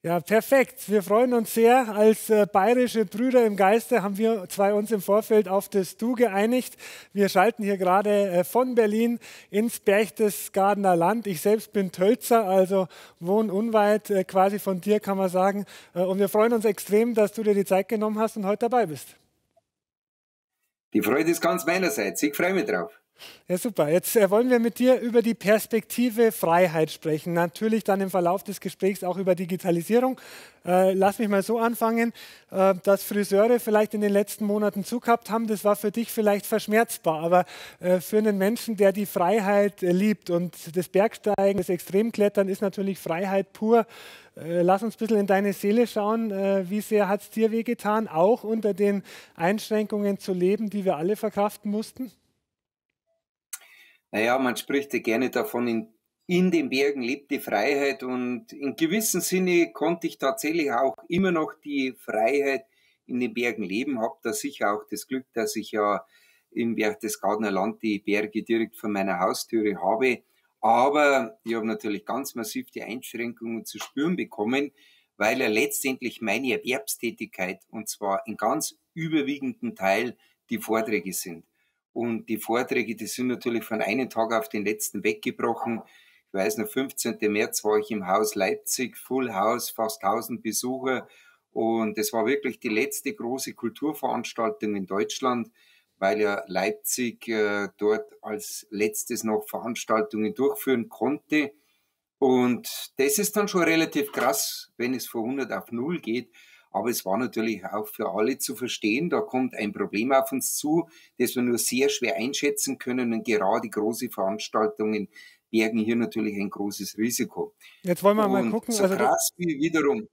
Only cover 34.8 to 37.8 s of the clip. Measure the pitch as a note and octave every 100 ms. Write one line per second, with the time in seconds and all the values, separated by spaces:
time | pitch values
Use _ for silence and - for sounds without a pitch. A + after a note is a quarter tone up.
34.8 | F3 A#3+ - A#3 - A3 A3+ G#3 G#3 G#3
35.8 | G#3+ A3+ A#3 - G#3 G3+ - G#3+ - G#3+
36.8 | A#3 - E3+ D#3 E3 F3+ F3 - - -